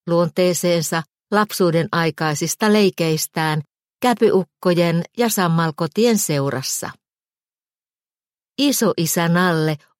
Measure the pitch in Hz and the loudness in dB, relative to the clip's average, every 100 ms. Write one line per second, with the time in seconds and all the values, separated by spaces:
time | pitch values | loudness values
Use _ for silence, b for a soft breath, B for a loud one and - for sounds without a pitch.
0 | - 170 170 - 180 165 180 170 156 165 | -2 0 0 2 0 0 0 -2 -2 -4
1 | - _ _ 208 208 - 175 165 156 175 | -6 _ _ -2 0 0 0 0 -2 -2
2 | 165 156 156 147 160 - 214 208 196 - | -2 -2 -4 -2 -4 -2 2 2 2 0
3 | 165 156 - - 160 156 - _ _ _ | -2 -2 -4 -4 -2 -2 -6 _ _ _
4 | 247 233 220 190 175 _ 185 170 170 170 | -2 2 2 2 -2 _ 0 2 2 0
5 | 170 - 240 208 175 165 165 151 165 - | -4 -2 -2 0 0 0 0 -2 -4 0
6 | 240 220 - 143 139 131 - - - - | 2 0 0 -2 -2 -4 -6 -8 -10 -14
7 | _ _ _ _ _ _ _ _ _ _ | _ _ _ _ _ _ _ _ _ _
8 | _ _ _ _ _ - 285 247 208 - | _ _ _ _ _ -2 0 2 0 0
9 | 165 - 170 175 180 160 156 151 b | -2 0 0 2 2 2 0 -4 b